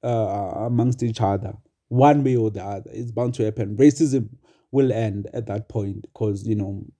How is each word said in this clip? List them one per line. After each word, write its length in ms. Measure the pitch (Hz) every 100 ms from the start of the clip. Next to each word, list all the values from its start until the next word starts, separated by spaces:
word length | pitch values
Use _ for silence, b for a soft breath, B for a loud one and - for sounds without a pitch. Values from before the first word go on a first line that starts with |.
uh, 480 | 123 117 104 101 95 - 113
amongst 360 | 120 127 123
each 180 | 117 113
other. 340 | 104 98 98 - _ _ _
One 360 | 120 139 147
way 120 | 135 127
or 140 | 110
the 140 | 101
other, 260 | 95 98 -
it's 200 | - 120
bound 220 | 117 123
to 100 | 123
happen. 320 | 110 110 101 104
Racism 540 | 143 131 160 131 107 - b b b
will 220 | 135 131
end 360 | 113 113 101 101
at 120 | 120 110
that 220 | 101 110
point, 380 | 110 98 101 -
'cause, 320 | - 107 101 104
you 80 |
know 320 | 107 98 98 -